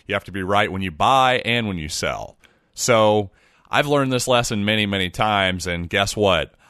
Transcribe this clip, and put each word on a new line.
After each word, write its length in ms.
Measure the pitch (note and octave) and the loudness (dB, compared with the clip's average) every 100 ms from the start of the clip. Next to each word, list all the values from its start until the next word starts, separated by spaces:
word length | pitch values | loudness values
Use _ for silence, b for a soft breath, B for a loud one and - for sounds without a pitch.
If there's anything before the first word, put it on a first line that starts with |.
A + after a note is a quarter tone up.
| - | -6
You 80 | G2+ | -6
have 80 | |
to 80 | - | -6
be 120 | G2 | -8
right 280 | F#2 G2+ G#2 | 0 0 0
when 100 | F#2+ | -2
you 100 | F#2+ | -6
buy 500 | D#2 G#2+ C3 C3 B2+ | 0 2 4 2 0
and 240 | - A#2+ A2 | 0 -2 -2
when 100 | F2+ | -6
you 120 | D2+ | -6
sell. 480 | - D2+ G#1 G#1+ - b b b - | -6 -4 -6 -12 -18 b b b -6
So 540 | - A2+ G#2+ G#2+ G2+ b b b b | 2 4 4 2 -2 b b b b
I've 160 | B2 D3 | -2 2
learned 260 | C#3+ C3+ | 0 0
this 160 | B2+ B2+ | -2 2
lesson 380 | B2 A#2 G#2+ G2+ | 0 2 -2 0
many, 220 | A2 G#2 | 0 0
many 240 | G2 F#2 | -2 -4
times, 560 | - G#2+ G#2 F#2+ F#2 F2 | -2 0 2 0 -2 -6
and 200 | E2+ E2+ | -6 -2
guess 300 | G2 G2 - | 0 0 2
what? 380 | G2+ E2+ C#2+ _ | 2 2 -2 _